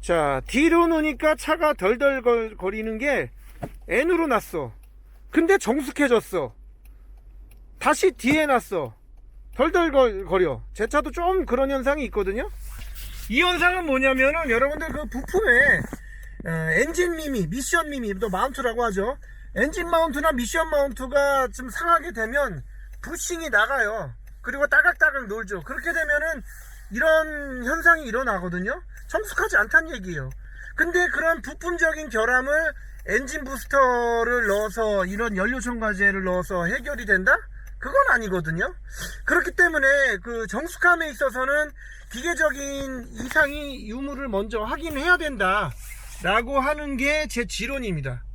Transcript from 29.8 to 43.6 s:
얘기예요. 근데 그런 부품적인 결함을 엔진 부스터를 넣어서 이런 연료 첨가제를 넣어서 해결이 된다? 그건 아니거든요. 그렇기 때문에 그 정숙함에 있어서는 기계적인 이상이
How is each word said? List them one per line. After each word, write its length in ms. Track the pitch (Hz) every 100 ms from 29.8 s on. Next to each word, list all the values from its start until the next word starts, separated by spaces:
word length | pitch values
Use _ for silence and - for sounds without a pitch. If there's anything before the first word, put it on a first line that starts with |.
| 320 269
얘기예요. 340 | 185 160 131 - - - - -
근데 280 | 320 349 349
그런 340 | 277 320 330
부품적인 640 | 220 311 339 339 330 311 311
결함을 640 | 220 226 254 262 294 320 285 - - -
엔진 340 | 214 269 302
부스터를 1040 | 262 269 - 277 254 247 240 233 233 247 220
넣어서 580 | 196 214 190 220 202 185
이런 300 | 202 233 196
연료 240 | 202 254
첨가제를 640 | 240 240 220 196 202 196
넣어서 420 | 185 180 180 185 170
해결이 400 | 254 - 285 214
된다? 300 | 196 190 320 - - - -
그건 180 | - 508 539
아니거든요. 640 | 240 214 180 160 160 214 370 - - - - -
그렇기 260 | 311 359
때문에 360 | - 349 311 269 285 269 202
그 240 | 175 233 220
정숙함에 640 | 208 330 - 349 339 320
있어서는 600 | 247 277 254 262 294 302 - - - -
기계적인 920 | 233 320 339 311 277 277 277 269 262 233 220 247
이상이 640 | 311 294 294